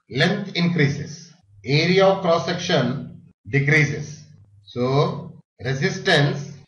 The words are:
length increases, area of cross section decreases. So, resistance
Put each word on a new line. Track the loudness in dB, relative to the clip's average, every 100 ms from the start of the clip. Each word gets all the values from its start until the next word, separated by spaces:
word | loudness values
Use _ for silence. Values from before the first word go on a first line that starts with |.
| -8
length | 0 0 0 -4
increases, | -2 0 2 0 0 -8 -14 -20 _ _ -12
area | -2 0 2 4
of | 4 4
cross | 2 0
section | 0 -4 0 0 0 -4 -8 -16 -20 _ -4
decreases. | 0 2 2 2 -2 -8 -14 -20 -20 _ _
So, | -10 -4 0 2 0 -2 -12 -18 _ -10
resistance | -6 -2 -2 -2 2 2 2 -2 -8 -16